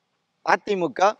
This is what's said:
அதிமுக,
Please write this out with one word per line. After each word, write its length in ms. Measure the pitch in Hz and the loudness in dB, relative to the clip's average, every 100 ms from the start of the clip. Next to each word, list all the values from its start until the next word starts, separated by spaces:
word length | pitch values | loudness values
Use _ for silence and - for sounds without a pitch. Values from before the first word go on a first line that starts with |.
| _ _ _ _ - | _ _ _ _ -2
அதிமுக, 540 | 196 - 196 170 117 190 | -2 0 -4 -4 0 0